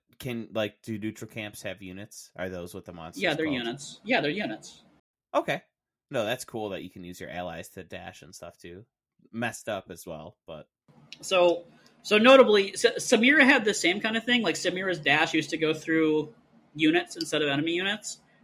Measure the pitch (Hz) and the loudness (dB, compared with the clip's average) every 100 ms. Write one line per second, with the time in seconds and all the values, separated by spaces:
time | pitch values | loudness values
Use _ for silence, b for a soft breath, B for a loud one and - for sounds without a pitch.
0 | _ - 131 117 110 110 107 - - 107 | _ -14 -8 -8 -6 -4 -4 -4 -8 -6
1 | 110 104 110 117 104 - 101 95 95 92 | -6 -8 -12 -12 -12 -10 -12 -12 -14 -14
2 | 107 - - - 92 90 87 95 - 87 | -16 -18 -18 -8 -8 -8 -10 -12 -14 -14
3 | 80 - 185 151 156 127 120 135 - - | -14 -6 -4 -2 -4 -4 -6 -8 -14 -12
4 | 208 247 143 196 123 - - - _ _ | -4 -2 0 -4 -6 -10 -16 -20 _ _
5 | _ _ _ 302 349 147 _ _ _ _ | _ _ _ -2 -2 -4 _ _ _ _
6 | - 131 107 123 - 113 104 90 90 95 | -8 -4 -2 -4 -6 -8 -6 -8 -10 -14
7 | 87 90 78 85 90 85 - 95 82 92 | -16 -14 -12 -8 -8 -10 -14 -16 -14 -14
8 | 90 - 73 - 85 - 90 90 120 _ | -14 -18 -20 -18 -18 -18 -18 -18 -20 _
9 | _ _ _ 113 117 - - 98 - 85 | _ _ _ -6 -6 -6 -8 -8 -8 -16
10 | 90 78 80 - - 78 - _ _ _ | -14 -14 -14 -20 -16 -16 -18 _ _ _
11 | - - - 190 175 170 - b b b | -20 -14 -2 4 4 4 -4 b b b
12 | - 214 240 269 214 208 196 - 233 247 | 0 4 8 10 10 6 2 2 0 2
13 | - 226 247 302 262 269 208 196 170 208 | 2 4 6 6 8 6 4 0 0 0
14 | 220 226 233 240 196 151 185 180 190 160 | -2 -2 0 0 2 0 -2 -2 -2 -2
15 | 147 151 160 160 151 160 156 156 - 160 | 2 4 4 0 -2 -2 0 -2 0 2
16 | 156 151 151 - _ _ _ 151 156 175 | 4 2 -2 -10 _ _ _ 0 4 4
17 | 175 175 156 151 147 143 165 170 190 214 | 0 -8 -4 0 0 0 0 -2 -2 -4
18 | - - b b | -8 -14 b b